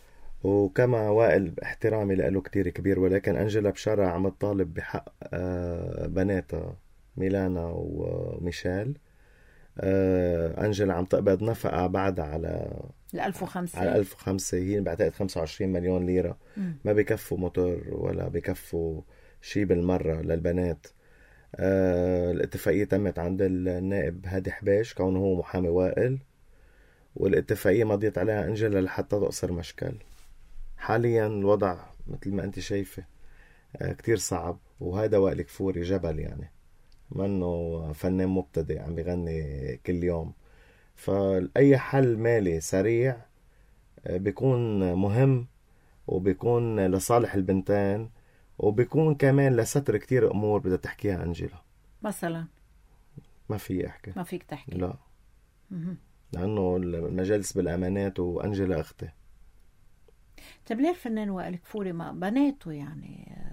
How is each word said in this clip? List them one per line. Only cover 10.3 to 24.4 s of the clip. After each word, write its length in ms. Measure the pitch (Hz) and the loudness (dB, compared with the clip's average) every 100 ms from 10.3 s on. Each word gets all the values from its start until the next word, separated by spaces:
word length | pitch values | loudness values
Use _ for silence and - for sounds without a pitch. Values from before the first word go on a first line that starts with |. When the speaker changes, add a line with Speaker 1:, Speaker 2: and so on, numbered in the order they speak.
| 85 82 - 107 | 2 0 0 0
Speaker 1:
أنجلا 280 | 101 95 | 2 2
عم 120 | 87 92 | 0 2
تقبض 380 | 90 98 92 | 2 4 4
نفقة 440 | 110 113 - 87 90 | 2 -2 0 0 2
بعدها 380 | 95 95 92 76 | 2 0 -2 -4
على 460 | 80 82 82 - - - - - | -4 -4 -6 -6 -10 -14 -18 -12
Speaker 2:
الألف 300 | - 202 - | -6 -6 -6
وخمسة. 360 | 185 185 175 - | -6 -6 -6 -2
Speaker 1:
على 160 | 92 107 | 0 2
ألف 180 | 98 | 0
وخمسة، 440 | - 95 92 - 90 | -4 -4 -4 -2 -2
هي 240 | 92 101 | 0 0
بعتقد 320 | 95 85 95 | -2 0 0
خمسة 260 | - 95 87 | 0 -4 -4
وعشرين 320 | 82 - 95 | -4 -2 -2
مليون 320 | 90 90 90 90 | 0 2 0 2
ليرة. 320 | 90 87 - - 214 | 2 0 -4 -12 -6
Speaker 2:
مم. 200 | 185 147 104 | -6 -2 0
Speaker 1:
ما 80 | |
بكفوا 440 | 104 101 110 - 92 | 2 2 0 -4 -4
موتور 440 | 87 92 90 82 82 | -2 0 -2 -2 -6
ولا 360 | 80 87 90 87 | -6 -4 -4 -4
بكفوا 720 | 87 95 90 - 85 82 78 - - - - | -4 -4 -6 -6 -4 -4 -6 -12 -20 -20 -20
شي 240 | - 101 95 | -6 -2 2
بالمرة 560 | 87 90 92 80 80 | 2 4 2 0 -2
للبنات. 680 | 82 82 85 90 87 82 - _ _ - - - - - | -2 0 0 0 0 -2 -10 _ _ -20 -20 -20 -14 -2
آه، 760 | 95 95 92 87 90 90 87 | 2 4 4 2 2 2 0
الاتفاقية 520 | 85 - 98 - 90 | 0 -2 -2 0 2
تمت 360 | 101 98 98 85 | 2 2 0 -2
عند 220 | 87 95 | -2 0
النائب 840 | 95 92 92 90 95 101 76 90 92 | 0 0 -2 -2 -2 0 -2 -4 -4
هادي 260 | 95 | -4